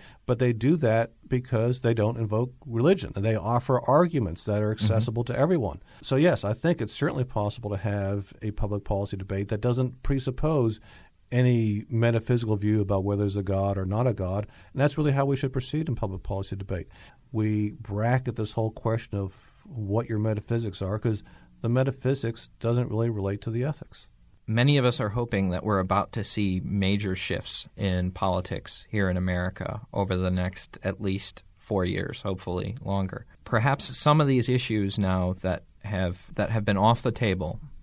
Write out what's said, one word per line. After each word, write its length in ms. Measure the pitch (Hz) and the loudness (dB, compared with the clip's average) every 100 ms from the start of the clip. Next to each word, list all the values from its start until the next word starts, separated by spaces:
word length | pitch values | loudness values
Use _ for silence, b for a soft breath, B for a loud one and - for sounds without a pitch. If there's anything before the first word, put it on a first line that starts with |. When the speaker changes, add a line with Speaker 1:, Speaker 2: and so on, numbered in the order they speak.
| B B - | B B -2
Speaker 1:
but 120 | 117 | 2
they 140 | 127 | 2
do 240 | 113 123 170 | 2 2 4
that 360 | 120 113 117 _ - | 4 2 0 _ -4
because 500 | 127 127 113 117 127 | -2 0 0 2 2
they 140 | 117 | 2
don't 240 | 113 107 117 | 2 2 0
invoke 340 | 110 110 123 - 135 | -2 0 -2 -6 -6
religion, 480 | 117 139 190 - 98 | 2 4 4 0 -2
and 80 | |
they 100 | 107 110 | 0 0
offer 420 | 92 120 - 127 - | 0 0 2 0 4
arguments 540 | 143 175 156 95 85 | 4 4 2 -2 -4
that 180 | - 104 | -2 0
are 140 | 107 107 | 0 0
Speaker 2:
Mm-hmm. 80 | |
Speaker 1:
accessible 400 | 107 110 113 110 | 2 2 0 -2
to 140 | 120 120 | -2 0
everyone. 420 | 151 175 101 - B B | 2 2 0 -6 B B
So, 160 | - 135 | 0 4
yes, 260 | 170 127 | 4 4
I 80 | 101 | 0
think 280 | 110 165 175 | 0 0 0
it's 100 | 110 | -2
certainly 320 | - 143 139 | -2 -2 -2
possible 460 | 123 110 104 - 104 | -2 -2 -2 -4 -6
to 80 | 98 | -4
have 560 | 107 101 98 101 98 - | -2 -2 -2 -4 -6 -10
a 100 | 107 | -8
public 320 | - 101 101 | -2 -2 -2
policy 320 | - 101 101 98 | -2 -2 -2 -6
debate 320 | 95 98 101 | -6 -4 -2
that 140 | 107 | -2
doesn't 420 | 123 120 127 - | 0 0 -2 -2
presuppose 800 | - 135 131 127 156 156 113 110 B B B _ - | -2 0 -2 -2 0 2 2 -2 B B B _ -2
any 540 | 123 127 120 110 104 - | 4 4 4 2 0 -2
metaphysical 680 | 113 117 117 - 120 113 104 | 2 4 2 2 2 2 0
view 240 | 104 107 | 2 2
about 240 | 98 98 98 | 2 2 2
whether 160 | 101 | 2
there's 160 | 104 101 | 0 0
a 60 | |
god 340 | 95 98 98 95 | 0 0 0 0
or 80 | 92 | -2
not 200 | 107 127 | 0 0
a 60 | |
god, 320 | 101 90 98 104 B B | 0 -2 -4 -6 B B
and 80 | 123 | 0
that's 160 | 143 151 | 0 2
really 160 | 151 | 0
how 120 | 139 139 | 2 2
we 120 | 139 | 0
should 160 | 135 | -2
proceed 340 | 127 - 151 160 | -4 -4 -4 -2
in 80 | 175 | -4
public 280 | 104 95 | -4 -6
policy 340 | - 98 98 98 | -6 -6 -6 -8
debate. 300 | 95 95 - B B B - | -6 -6 -8 B B B -8
We 400 | 110 107 107 104 | -2 0 0 -2
bracket 640 | - 104 101 113 127 127 113 | -6 -6 -2 2 2 0 -4
this 160 | 107 | -4
whole 200 | - 110 | -2 -2
question 460 | - 113 113 - 101 | -2 -2 -2 -2 -6
of 160 | 95 - - - - | -6 -10 -20 -20 -14
what 440 | 127 101 107 117 | -8 -2 -2 0
your 100 | 107 | 0
metaphysics 640 | 110 107 - 117 110 95 | 0 -2 -2 -2 -4 -6
are, 180 | 95 107 | -4 -2
'cause 240 | 117 104 B B B - | 0 -2 B B B -6
the 80 | 117 | 0
metaphysics 800 | 123 135 127 127 139 113 113 - - | 2 2 0 -2 0 -2 -6 -14 -4
doesn't 300 | 117 120 120 | 0 2 0
really 200 | 107 117 | 0 0
relate 300 | 107 98 101 | 0 -2 -4
to 80 | - | -4
the 140 | 113 | -4
ethics. 460 | 135 - - - - _ - - - | -4 -6 -12 -20 -20 _ -20 -14 -2
Speaker 2:
Many 300 | 110 135 143 | 4 6 6
of 60 | |
us 160 | 123 120 | 4 2
are 80 | 107 | 0
hoping 420 | 113 120 98 95 | -2 0 2 2
that 120 | 90 | 0
we're 160 | 107 98 | 2 2
about 320 | 92 101 - | 4 2 0
to 120 | 113 101 | -4 -4
see 340 | - 101 92 - | 0 0 0 0
major 500 | 101 95 101 101 90 | 0 2 2 0 -4
shifts 540 | - 90 - - - - | -4 -4 -4 -10 -10 -4
in 340 | 101 90 90 | 0 0 -2
politics 760 | - 95 90 90 95 - - - | 0 0 0 -2 -8 -8 -14 -4
here 200 | 107 95 | 0 2
in 60 | 90 | 2
America 640 | 92 90 92 90 90 107 - | 0 0 -2 -4 -8 -8 -6
over 240 | - 98 90 | -4 0 0
the 120 | 92 | 0
next 480 | 92 90 - - - | 0 -2 -4 -16 -6
at 160 | 98 95 | -6 -4
least 420 | 101 95 - - - - | -4 -4 -6 -12 -20 -16
four 280 | - 101 90 | -4 0 0
years, 380 | 98 - - | -2 -4 -6
hopefully 520 | 101 92 - 90 104 113 | -6 -6 -4 -4 -4 -6
longer. 420 | - 98 95 - - b - | -4 -2 -2 -6 -14 b -2
Perhaps 520 | 117 135 139 - - | 0 2 0 -2 0
some 220 | 151 151 | 4 4
of 80 | 143 | 6
these 220 | 127 120 | 4 4
issues 500 | 123 - 107 98 104 | 0 0 0 0 0
now 320 | 95 92 90 90 | 2 2 0 -2
that 240 | 92 87 - - 101 | -2 -4 -8 -12 -6
have, 440 | 98 90 90 - - | -2 -2 -2 -8 -4
that 140 | 101 | -2
have 140 | 113 104 | 0 0
been 100 | 98 | 4
off 260 | 107 117 | 4 4
the 100 | 127 | 0
table, 480 | - 113 92 82 - - - | 0 0 0 -2 -6 -12 -16